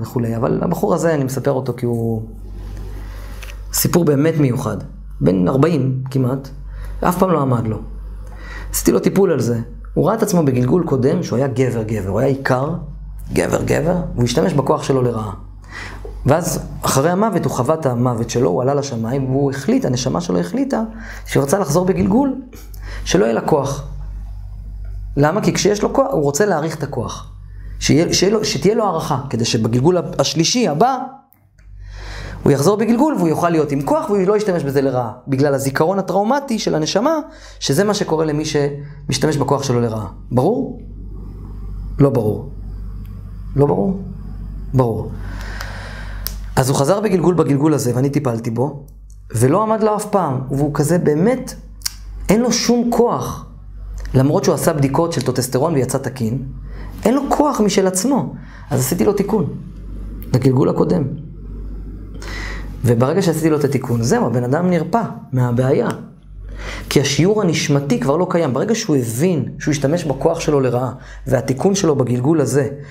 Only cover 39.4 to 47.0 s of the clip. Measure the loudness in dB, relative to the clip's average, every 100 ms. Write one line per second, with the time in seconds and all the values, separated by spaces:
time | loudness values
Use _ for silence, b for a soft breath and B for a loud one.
39.4 | 2 0 2 2 0 -2 -8 -12 -2 2
40.4 | 4 2 -2 -8 -14 -14 -14 -14 -14 -14
41.4 | -14 -12 -12 -10 -6 2 4 4 0 -2
42.4 | -6 -12 -12 -10 -10 -12 -12 -12 -14 -12
43.4 | -4 2 4 4 0 -2 -6 -12 -12 -10
44.4 | -10 -10 0 2 2 0 -6 B B B
45.4 | B B B B B B B B B B
46.4 | B 0 2 4 4 2